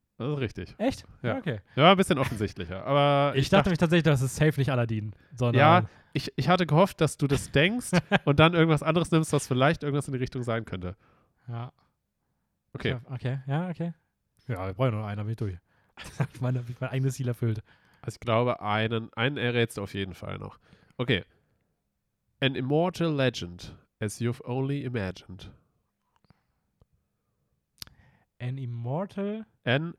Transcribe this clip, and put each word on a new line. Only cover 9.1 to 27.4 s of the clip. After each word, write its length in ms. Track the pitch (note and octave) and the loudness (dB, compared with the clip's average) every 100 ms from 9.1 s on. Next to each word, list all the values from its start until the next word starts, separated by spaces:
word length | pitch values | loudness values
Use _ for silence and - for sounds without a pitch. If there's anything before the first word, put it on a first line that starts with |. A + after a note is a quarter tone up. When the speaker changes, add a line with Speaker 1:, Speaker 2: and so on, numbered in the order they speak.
Speaker 1:
nimmst, 200 | D#3+ D#3+ | 2 4
was 140 | D3 - | 0 0
vielleicht 380 | B2+ C#3 D#3+ | 2 2 2
irgendwas 240 | D3 C#3+ C#3 | -2 -4 -4
in 40 | |
die 40 | C3 | -4
Richtung 240 | B2+ C3 | -6 -6
sein 220 | A#2+ A2+ | -4 -4
könnte. 320 | A2 F#2 F2+ F#2 _ _ _ _ - | -4 -8 -8 -10 _ _ _ _ -12
Speaker 2:
Ja. 260 | A#2 B2 _ _ _ _ _ _ _ _ _ _ | -12 -12 _ _ _ _ _ _ _ _ _ _
Speaker 1:
Okay. 180 | - - | -6 -4
Speaker 2:
Ja, 100 | B2+ B2+ | -4 -8
okay, 260 | C3 B2+ C3+ C3 | -8 -6 -6 -4
ja, 220 | C#3+ F3+ | -4 -4
okay. 260 | E3 E3+ - _ _ _ _ - | -6 -6 -8 _ _ _ _ -10
Ja, 180 | G2 F#2+ | -6 -6
wir 80 | |
brauchen 180 | F#2 C3 | -2 0
nur 140 | G#2+ G#2 | 0 -4
einen, 120 | G2+ | -6
dann 80 | G#2 | -6
bin 60 | |
ich 40 | A2+ | -4
durch. 220 | G#2+ F2 _ _ _ - | -6 -8 _ _ _ -20
<laughs> 360 | - - C3 | -14 -6 -6
Ich 60 | - | -4
meine, 180 | B2 B2+ | -4 -4
hab 80 | A#2+ | -6
ich 120 | B2 | -8
mein 100 | C3 | -6
eigenes 240 | C3 C3+ | -2 -2
Ziel 140 | B2+ B2 | -2 -4
erfüllt. 340 | A#2 A#2 G#2+ - _ _ _ | -2 -2 -2 -8 _ _ _
Speaker 1:
Also 140 | - - | -14 -8
ich 40 | |
glaube, 400 | A#2 A2+ B2 - | 0 2 2 -2
einen, 520 | G#2 G#2+ A2+ A2+ A2+ | -2 0 0 -2 -6
einen 220 | - B2 C#3+ | -2 -2 0
errätst 400 | A#2+ A#2+ A#2 - | -2 0 0 -2
du 60 | |
auf 120 | G2 | -6
jeden 200 | G2+ G2 | -6 -8
Fall 240 | F2 G2+ F#2+ | -8 -10 -10
noch. 200 | - - _ - _ - | -10 -16 _ -20 _ -8
Okay. 280 | B2 G2 - _ _ _ _ _ _ _ _ _ _ - | -2 -2 -2 _ _ _ _ _ _ _ _ _ _ -4
„An 140 | C3+ C3+ | -2 -2
immortal 560 | C3 D3+ F3+ - E3+ | 0 0 0 0 -2
legend, 600 | C#3+ C3 A#2 F2 F2 - - _ - | 0 0 -2 -10 -12 -16 -18 _ -8
as 200 | G#2+ - | -8 -4
you've 240 | A#2 A#2+ | -4 -4
only 380 | - B2 C3+ C#3+ | -6 -4 -4 -4
imagined.“ 680 | B2+ B2 F#2 F2+ - F#2 - - _ _ _ _ _ _ _ _ _ _ _ _ _ _ _ _ _ _ | -4 -4 -4 -8 -14 -18 -18 -20 _ _ _ _ _ _ _ _ _ _ _ _ _ _ _ _ _ _